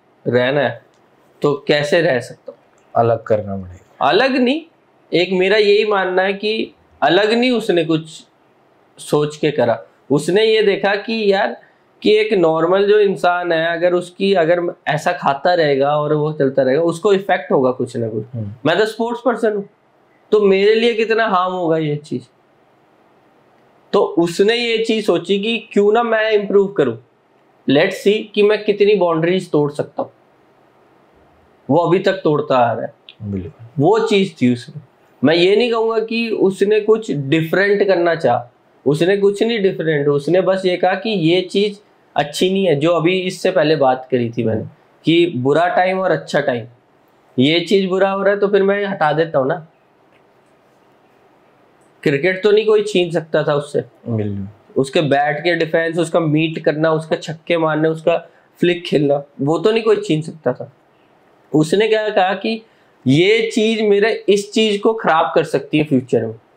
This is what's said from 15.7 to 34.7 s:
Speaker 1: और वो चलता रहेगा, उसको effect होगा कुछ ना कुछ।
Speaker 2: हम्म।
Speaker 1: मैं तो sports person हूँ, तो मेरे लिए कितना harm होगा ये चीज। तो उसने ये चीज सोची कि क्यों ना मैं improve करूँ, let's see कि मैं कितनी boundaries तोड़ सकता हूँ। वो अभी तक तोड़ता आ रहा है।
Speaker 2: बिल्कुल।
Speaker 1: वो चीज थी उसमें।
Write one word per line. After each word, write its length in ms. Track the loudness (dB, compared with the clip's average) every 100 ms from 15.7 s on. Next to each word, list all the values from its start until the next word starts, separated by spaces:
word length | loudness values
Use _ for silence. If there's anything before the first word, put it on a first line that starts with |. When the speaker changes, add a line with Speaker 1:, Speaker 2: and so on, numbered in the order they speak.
| 2 2 0
Speaker 1:
और 160 | 0
वो 200 | 0 -2
चलता 300 | 0 -2 0
रहेगा, 200 | 0 2
उसको 300 | 0 0 0
effect 400 | 0 0 -4 0
होगा 180 | 2 2
कुछ 260 | 0 -6 -6
ना 120 | -6
कुछ। 160 | -6 -8
Speaker 2:
हम्म। 180 | -10 -10 -4 -2
Speaker 1:
मैं 120 | 0
तो 80 | -2
sports 360 | -2 -6 -4
person 280 | -4 -2 -2
हूँ, 160 | -4 -8 _ _ _ _ _ -2
तो 100 | 2
मेरे 340 | 2 2 4
लिए 200 | 4 2
कितना 320 | 0 -2 0 0
harm 260 | 0 -2
होगा 240 | -2 -2 -2
ये 200 | -2 -6
चीज। 320 | -8 -10 -12 _ _ _ _ _ _ _ _ _ _ _ _ _ _ _ -4
तो 80 | -2
उसने 540 | 0 0 -2 2 2
ये 240 | 2 0 -2
चीज 280 | 0 -2 0
सोची 320 | -2 0 -2
कि 300 | -2 -4 -2
क्यों 200 | 0 2
ना 100 | 2
मैं 280 | 2 0 0
improve 380 | 0 2 0 0
करूँ, 300 | 0 -2 -2 _ _ _ _ _ _ 0
let's 240 | 2 2
see 280 | 0 0 0 -2
कि 80 | 0
मैं 220 | 2 2
कितनी 300 | -2 0 2
boundaries 560 | 2 2 0 0 -2 0
तोड़ 220 | 0 0
सकता 300 | -4 -10 -8
हूँ। 100 | -10 _ _ _ _ _ _ _ _ _ _ _ _ _ _ _ -2
वो 80 | 0
अभी 200 | 2 2
तक 140 | 0
तोड़ता 440 | -2 0 -2 0 2
आ 160 | 2
रहा 140 | 0 -8
है। 80 | -12 -20 -16
Speaker 2:
बिल्कुल। 440 | -10 -8 -10 -16 -14 0
Speaker 1:
वो 200 | 2 2
चीज 440 | 2 0 0 0
थी 100 | 0
उसमें। 300 | 0 -6